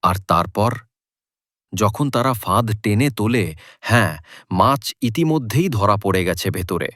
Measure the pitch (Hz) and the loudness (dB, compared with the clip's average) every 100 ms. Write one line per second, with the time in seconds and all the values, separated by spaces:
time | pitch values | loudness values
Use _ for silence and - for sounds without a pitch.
0 | 82 90 - 80 87 - 110 117 - _ | 0 -2 0 0 0 0 -2 -2 -14 _
1 | _ _ _ _ _ _ _ 95 107 110 | _ _ _ _ _ _ _ 0 0 0
2 | 147 123 123 117 - 98 117 107 110 104 | -2 0 0 -2 0 0 2 -2 0 2
3 | 143 113 104 123 87 78 - - - 120 | 2 0 0 0 -2 -6 -18 -16 0 2
4 | 95 80 - - - 92 107 139 - - | 2 -2 -16 -20 -6 2 4 2 -4 -4
5 | 123 110 165 156 117 113 185 117 101 101 | -4 0 0 0 0 0 0 0 0 0
6 | 98 92 90 87 95 87 90 90 69 | 2 0 0 -2 -4 -4 -4 -4 -6